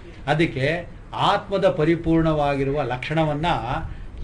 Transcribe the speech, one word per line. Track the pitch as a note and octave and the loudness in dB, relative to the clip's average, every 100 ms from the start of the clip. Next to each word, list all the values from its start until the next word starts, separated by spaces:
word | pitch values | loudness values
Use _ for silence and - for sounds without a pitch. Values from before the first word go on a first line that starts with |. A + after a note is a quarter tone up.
| - - - | -18 -10 -2
ಅದಕ್ಕೆ | D#3 D#3+ C3 C#3 F3 - - - | 2 2 2 0 -2 -6 -14 -12
ಆತ್ಮದ | A2+ D#3 G3+ - G3 F#3 | 0 2 2 0 2 2
ಪರಿಪೂರ್ಣವಾಗಿರುವ | F3+ D#3 E3 D#3+ E3 D#3+ D3+ C#3+ C3+ C3+ D3 | 4 2 2 4 4 4 2 2 0 0 0
ಲಕ್ಷಣವನ್ನ | B2 B2+ - D#3 D#3 D3 E3+ B2+ A#2 D#3 - - - - | -2 -4 -2 0 2 0 0 0 -2 -4 -6 -8 -12 -10